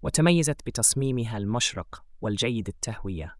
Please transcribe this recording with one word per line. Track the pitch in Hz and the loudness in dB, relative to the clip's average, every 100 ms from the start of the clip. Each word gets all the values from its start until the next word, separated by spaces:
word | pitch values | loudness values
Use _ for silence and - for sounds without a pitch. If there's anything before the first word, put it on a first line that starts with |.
وتميزت | - - 160 175 151 143 - | 0 4 6 6 4 -2 -4
بتصميمها | - 113 - 135 127 117 113 | 0 2 2 0 0 -2 -2
المشرق | 101 117 - - 90 - - - | 0 0 0 -4 -8 -12 -16 -6
والجيد | - 104 117 117 101 | -4 0 0 -2 -4
التهوية. | - - 107 98 90 80 - | -6 -6 -6 -6 -6 -8 -12